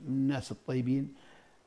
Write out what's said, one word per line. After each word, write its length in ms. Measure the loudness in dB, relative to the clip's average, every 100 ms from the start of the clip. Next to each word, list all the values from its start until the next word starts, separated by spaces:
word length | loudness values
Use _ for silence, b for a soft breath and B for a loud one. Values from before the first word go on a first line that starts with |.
| -4
من 60 |
الناس 380 | 2 2 2 -2
الطيبين، 640 | -8 -2 0 2 0 0 -8 b b b b